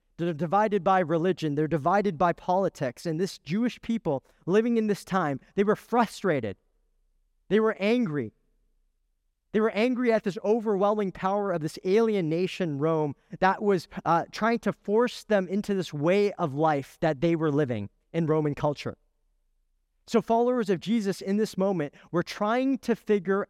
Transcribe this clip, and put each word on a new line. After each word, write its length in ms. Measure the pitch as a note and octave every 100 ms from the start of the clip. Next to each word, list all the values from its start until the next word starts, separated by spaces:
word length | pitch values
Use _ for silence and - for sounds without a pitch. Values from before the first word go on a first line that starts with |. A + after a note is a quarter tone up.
| _ -
They're 180 | F3
divided 480 | D3+ E3+ G3 G#3+ G3+
by 180 | E3 F#3+
religion. 540 | D#3 E3 F#3 F3 D#3
They're 140 | C#3+ D#3
divided 500 | D#3+ D3 G3+ G3 D3
by 140 | F3
politics. 760 | - - F#3 F#3+ - C3 - F3
And 140 | D#3
this 180 | F#3+ -
Jewish 420 | C3+ G3+ A#3+ -
people 440 | - A3+ E3 C3+ _ _
living 320 | - G#3 A#3 A#3
in 120 | G#3+
this 160 | G3
time, 340 | - F#3+ D3+ C3+ _
they 80 | G3
were 140 | G3+ G3+
frustrated. 800 | - A#3 A3 - F#3+ D3 G#2+ F#2+ _ _ _ _ _ _ _ _ -
They 120 | G#3
were 160 | A3 -
angry. 540 | G3+ B3 G#3 D3 A2 _ _ _ _ _ _ _ _ _ _ _ _
They 80 | G#3+
were 100 | G#3+
angry 420 | F#3+ B3 B3 B3
at 120 | A3
this 140 | G3+ F#3+
overwhelming 680 | G3+ A#3 G#3+ G3 G3+ G#3+ G3
power 400 | - F#3+ G#3 G3+
of 80 | E3+
this 180 | D#3 -
alien 440 | F#3 G#3 A3+ G3+ D#3
nation, 500 | E3 F#3 - F3 C#3
Rome, 360 | D#3+ D#3+ D3+ - - F3
that 240 | F#3 F#3+
was, 240 | G3+ F#3 - -
uh, 200 | - E3+ -
trying 260 | - A3+ A#3
to 120 | G3+
force 500 | - - G#3+ B3 -
them 240 | - G#3 F3
into 280 | G3 G3+
this 180 | G3 -
way 400 | D3 D#3 G3+ G3+
of 220 | - E3
life 440 | C#3 D#3 C#3+ - -
that 200 | E3 C#3
they 160 | E3+ E3
were 160 | D#3+
living 360 | C#3+ C3+ A2+ G2 _ _
in 140 | E3 D#3
Roman 300 | D#3 D3+ C#3
culture. 400 | D3 C#3+ - - _ _ _ _ _ _ _ _ _ _ -
So 140 | A3+
followers 500 | - A3+ A#3+ B3 G3
of 100 | F3
Jesus 400 | F3+ A#3 G3 F3
in 160 | F#3+ G#3
this 200 | A3 F3+
moment 380 | F#3+ F3+ C#3+ - -
were 140 | E3+
trying 540 | - - G#3 B3 C4 C4
to 180 | - A3+
figure 500 | - G#3 E3+ G3